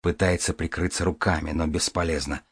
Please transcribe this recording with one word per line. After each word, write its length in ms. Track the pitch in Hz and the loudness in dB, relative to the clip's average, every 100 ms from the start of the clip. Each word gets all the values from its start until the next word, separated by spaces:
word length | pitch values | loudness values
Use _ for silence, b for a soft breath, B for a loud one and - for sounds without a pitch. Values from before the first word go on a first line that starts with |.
Пытается 520 | 87 82 95 90 - | 0 2 2 2 0
прикрыться 500 | - 82 - 90 - | -2 -4 -2 -2 0
руками, 480 | 87 85 - 85 78 | -2 0 0 0 0
но 160 | 73 80 | -2 0
бесполезно. 720 | 76 - - 85 78 69 71 _ | 0 -2 0 0 -2 -4 -8 _